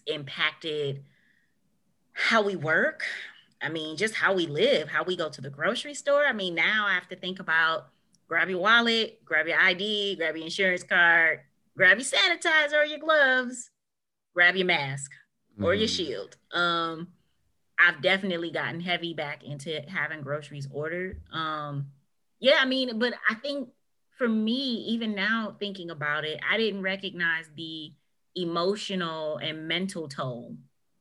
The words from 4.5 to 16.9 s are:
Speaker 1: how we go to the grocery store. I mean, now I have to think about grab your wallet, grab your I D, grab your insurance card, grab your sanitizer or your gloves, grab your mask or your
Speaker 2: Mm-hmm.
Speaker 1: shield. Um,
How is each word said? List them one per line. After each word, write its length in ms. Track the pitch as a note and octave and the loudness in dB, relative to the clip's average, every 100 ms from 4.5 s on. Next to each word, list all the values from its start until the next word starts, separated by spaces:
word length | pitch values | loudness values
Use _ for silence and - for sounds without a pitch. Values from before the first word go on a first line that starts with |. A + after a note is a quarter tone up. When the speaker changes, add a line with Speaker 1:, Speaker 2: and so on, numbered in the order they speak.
| D3 B3 F#3 D3+ | 2 4 2 0
Speaker 1:
how 160 | D#3 | -2
we 120 | E3+ E3+ | -2 -2
go 120 | D3+ | -4
to 100 | C#3 | -6
the 80 | C#3 | -12
grocery 440 | C#3 F3+ B3 D4 | -4 -2 -2 -6
store. 300 | C#4+ C#4 C#4+ C#4+ | -6 2 4 4
I 60 | |
mean, 220 | A3 F#3 | 0 -2
now 320 | E3 F3 G#3+ G3+ | 0 2 2 2
I 80 | |
have 140 | F3+ - | 0 -4
to 80 | F#3 | -10
think 220 | F#3 F#3+ | -8 -6
about 480 | E3+ D#3+ D#3+ D#3+ - _ _ _ - | 0 2 2 0 -4 _ _ _ -2
grab 220 | E3 E3+ | 0 0
your 80 | F#3 | 2
wallet, 640 | G3+ A#3 A#3 A3+ A3 - | 4 6 6 2 0 -6
grab 220 | - D#3 D#3+ | -2 0 2
your 120 | D#3 | 4
I 160 | F#3 | 4
D, 420 | F3+ G#3 G#3 G3+ E3 | 2 0 -2 -2 -2
grab 180 | D#3+ D#3+ | -4 -4
your 80 | |
insurance 380 | D#3+ - F#3+ F3+ | -6 0 2 0
card, 580 | - F#3 E3+ E3+ D#3+ - - _ _ - | 2 4 6 8 6 2 -6 _ _ 4
grab 220 | F#3 G#3 | 6 6
your 80 | C4+ | 4
sanitizer 680 | C5 F#4+ E4+ E4+ D#4 D4 | 4 4 4 4 4 4
or 100 | D4+ | 4
your 140 | D4+ D4+ | 2 0
gloves, 720 | D#4 D#4 C4 B3+ B3 A#3+ - _ _ _ _ _ _ | 2 4 6 4 0 -8 -14 _ _ _ _ _ _
grab 220 | F3 F3 F#3 | 4 4 4
your 100 | F3+ | 2
mask 440 | D#3+ C3+ C#3 - - _ _ _ G#2+ | 2 0 -6 -10 -18 _ _ _ -2
or 120 | E3 | 2
your 120 | G3+ A3 | 2 2
Speaker 2:
Mm-hmm. 60 | |
Speaker 1:
shield. 420 | - D3+ G#2+ F#3+ - - | -2 -4 -6 -10 -16 -6
Um, 560 | E3+ F3 E3+ E3 | 0 0 0 -2